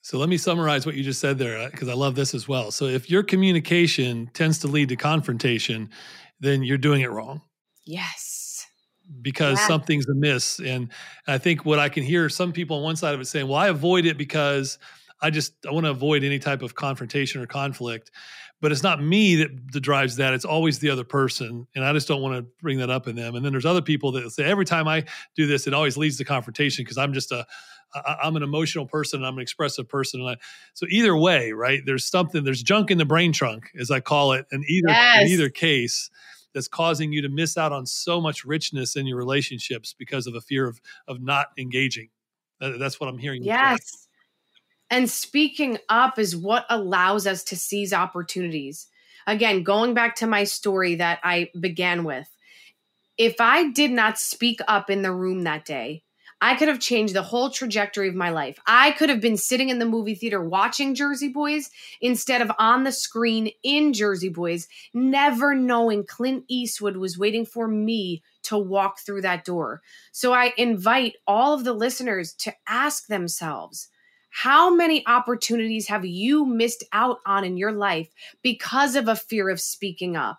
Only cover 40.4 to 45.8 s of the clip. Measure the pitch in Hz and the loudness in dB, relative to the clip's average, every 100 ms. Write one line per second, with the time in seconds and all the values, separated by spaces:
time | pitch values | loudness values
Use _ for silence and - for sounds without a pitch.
40.4 | - 135 127 113 - - - 123 127 143 | -4 -2 -2 -6 -20 -20 -16 -10 -2 0
41.4 | 143 - 127 127 135 117 113 _ _ _ | -2 -6 -6 -2 -2 -4 -14 _ _ _
42.4 | _ _ 135 120 139 135 139 127 143 127 | _ _ -10 -6 -6 -6 -10 -8 -8 -6
43.4 | 190 233 269 233 - - _ _ _ _ | -4 2 2 0 -6 -20 _ _ _ _
44.4 | _ _ _ _ _ 247 240 - - 285 | _ _ _ _ _ 0 0 -2 -4 0
45.4 | 302 - 285 226 | 0 0 -4 -4